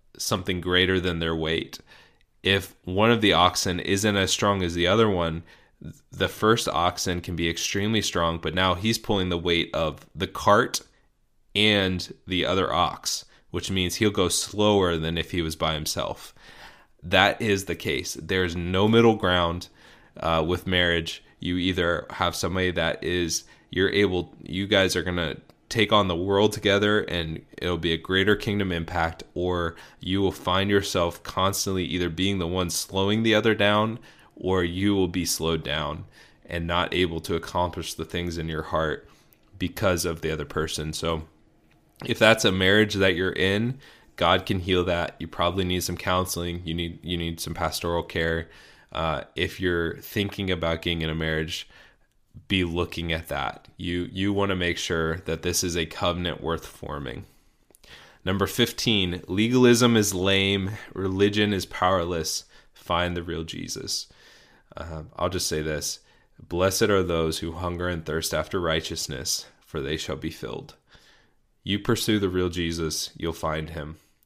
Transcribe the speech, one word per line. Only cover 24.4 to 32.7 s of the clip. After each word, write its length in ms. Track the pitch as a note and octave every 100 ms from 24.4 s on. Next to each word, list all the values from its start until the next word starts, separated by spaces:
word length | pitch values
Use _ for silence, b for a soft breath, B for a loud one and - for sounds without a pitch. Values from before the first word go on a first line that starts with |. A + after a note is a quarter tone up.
you 240 | - F2+ G2
guys 280 | A#2 F#2
are 80 | F2+
gonna 340 | F2 F2 D#2+ - - _ -
take 240 | A#2 G#2
on 160 | G#2+ F#2+
the 80 | E2+
world 360 | G2 G2 G#2+
together, 480 | G#2+ G2+ G2 G#2 G#2
and 440 | - F2 D#2+ D#2+ - -
it'll 220 | F2 F2
be 140 | E2+
a 60 | E2
greater 380 | - F#2+ G2 G2+
kingdom 340 | - G#2 F#2+
impact, 520 | E2+ E2 F2+ E2 - -
or 420 | F2 F2+ F2 E2+ - B B
you 200 | F#2 G2
will 120 | F#2+
find 380 | - - F2+ G2
yourself 520 | G2+ G2 F#2+ F2 -
constantly 640 | - - F#2+ G2 G2 F#2+
either 260 | F2 F2 F2
being 280 | E2 F#2+ G2
the 80 | E2+
one 240 | F#2 F2